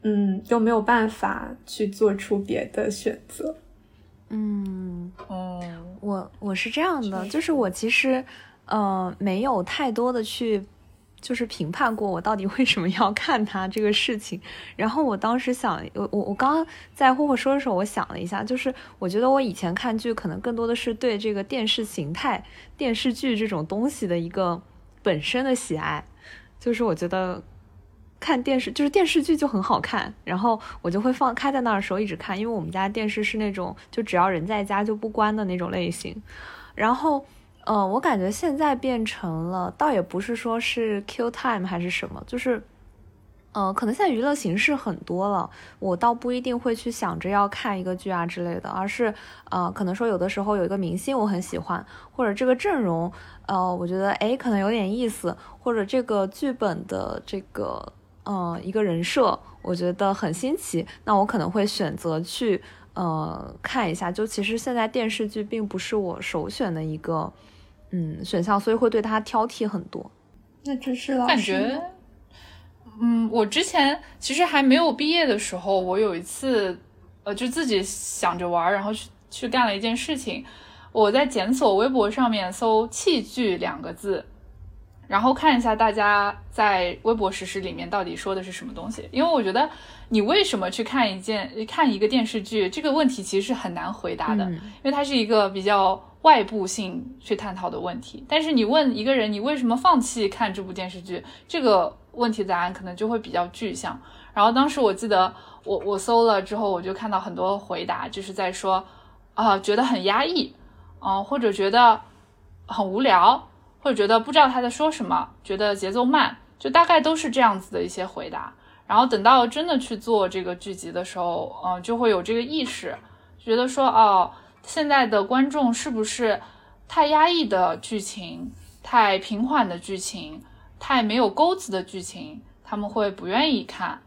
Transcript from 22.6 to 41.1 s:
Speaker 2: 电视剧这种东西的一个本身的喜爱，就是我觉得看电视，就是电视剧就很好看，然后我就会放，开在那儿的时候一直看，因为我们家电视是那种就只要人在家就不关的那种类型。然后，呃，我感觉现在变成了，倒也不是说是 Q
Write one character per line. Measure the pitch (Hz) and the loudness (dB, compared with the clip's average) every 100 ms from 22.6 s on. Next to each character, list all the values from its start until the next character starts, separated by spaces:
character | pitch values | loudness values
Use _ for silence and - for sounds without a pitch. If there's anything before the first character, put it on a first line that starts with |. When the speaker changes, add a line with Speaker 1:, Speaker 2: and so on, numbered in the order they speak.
| - - | -20 -4
Speaker 2:
电 | 269 | -2
视 | 226 262 | 0 -2
剧 | 220 269 214 | -2 -2 0
这 | 220 | 0
种 | 180 | -2
东 | 156 196 254 | -4 -2 -2
西 | 285 202 | -2 -2
的 | 170 | -2
一 | 170 | -2
个 | 185 185 175 - - - - | -2 -2 -2 -8 -20 -20 -6
本 | - 156 | -2 0
身 | 151 247 | 0 -2
的 | 262 | 0
喜 | 254 - 156 | -2 -2 -6
爱， | 156 151 - - - - - - | -4 -6 -10 -20 -20 -20 -20 -8
就 | 240 | -4
是 | 226 | 0
我 | 233 | 0
觉 | 160 175 | 0 -2
得 | 190 185 180 - - - - - - - _ | -2 -4 -6 -12 -20 -20 -20 -20 -20 -20 _
看 | - 262 | 0 0
电 | 247 262 | 2 0
视， | - | 0
就 | - | 0
是 | 285 | 2
电 | 403 339 | 4 4
视 | 339 | 2
剧 | 294 302 | 2 2
就 | 285 | 2
很 | 202 | 0
好 | 196 220 | 0 0
看， | - 214 - - | 0 -4 -4 -10
然 | - 180 | -6 0
后 | 233 220 - - | 0 0 -4 -6
我 | 175 | -2
就 | 185 | 0
会 | 240 | 0
放， | 254 262 | 2 0
开 | 240 277 | 2 0
在 | 277 | 0
那 | 240 | 0
儿 | 202 | 0
的 | |
时 | 202 | 0
候 | 185 | -2
一 | 214 | -2
直 | 165 | -6
看， | - 190 | -6 -4
因 | 220 | -4
为 | |
我 | 220 | -4
们 | 160 | -4
家 | 180 196 | -2 -2
电 | 214 214 | -2 -4
视 | 208 | -2
是 | 214 220 | -2 -2
那 | 214 | -4
种 | 190 180 - - | -4 -8 -10 -8
就 | - | -6
只 | 214 180 | 0 2
要 | 185 | 4
人 | 180 | 2
在 | 170 214 | -2 -4
家 | 202 202 | 0 0
就 | 208 214 | 0 -2
不 | 220 | -4
关 | 214 214 | 0 0
的 | 214 | 0
那 | 202 180 | -2 -4
种 | 175 | -4
类 | 180 170 | -4 -4
型。 | 170 - 214 - - - - - | -6 -10 -12 -16 -18 -18 -18 -18
然 | - 214 | -2 0
后， | 254 311 285 277 - _ _ - | 2 2 0 -4 -20 _ _ -2
呃， | 214 | 0
我 | 190 220 | 2 0
感 | 320 220 | 2 0
觉 | 185 | 0
现 | 208 349 277 | -2 -2 0
在 | 302 262 | 0 0
变 | 262 240 | -2 -2
成 | 220 - 175 160 165 | -4 -4 -6 -4 -4
了， | 185 180 - | -4 -6 0
倒 | 202 | 0
也 | 180 | 2
不 | 180 180 | 0 -4
是 | 202 233 | -4 -4
说 | 233 226 | -2 -2
是 | 233 - 226 202 | -2 -2 -2 -2
Q | 202 | -6